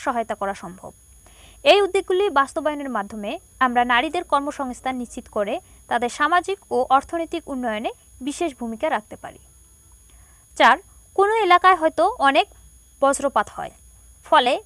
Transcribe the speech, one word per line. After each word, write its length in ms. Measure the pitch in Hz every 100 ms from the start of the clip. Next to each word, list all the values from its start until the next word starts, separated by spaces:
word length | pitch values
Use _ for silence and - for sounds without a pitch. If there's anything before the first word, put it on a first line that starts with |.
সহায়তা 320 | 302 233 226 214
করা 140 | 196 196
সম্ভব। 280 | 180 185 - - _ - - - - - 285
এই 140 | 392 392
উদ্যোগগুলি 400 | 392 359 370 403 277
বাস্তবায়নের 540 | 269 - 294 294 277 233
মাধ্যমে 340 | 202 220 202 339 - - 254
আমরা 180 | 240 247
নারীদের 300 | 240 302 349 349
কর্মসংস্থান 640 | 285 285 - 262 247 262 254
নিশ্চিত 240 | 240 - - 220
করে 180 | 202 320 - - -
তাদের 220 | 240 240 -
সামাজিক 380 | 294 349 359 392 _ 240
ও 20 | 254 254
অর্থনৈতিক 460 | - 339 320 339 -
উন্নয়নে 380 | 269 240 214 294 508 _ - 262
বিশেষ 220 | - 339 247
ভূমিকা 280 | 233 226 311 233
রাখতে 200 | 214 -
পারি। 180 | 233 - _ _ _ _ _ _ _ - - _ _ -
চার, 180 | 254 277 - - _ -
কোনো 180 | 403 453 392
এলাকায় 320 | 349 370 359
হয়তো 220 | 320 311 359 - 269
অনেক 180 | 285 403 - - - _ _
বজ্রপাত 460 | 277 277 277 240 208 -
হয়, 160 | 143 - - - - - -
ফলে 280 | 311 254 330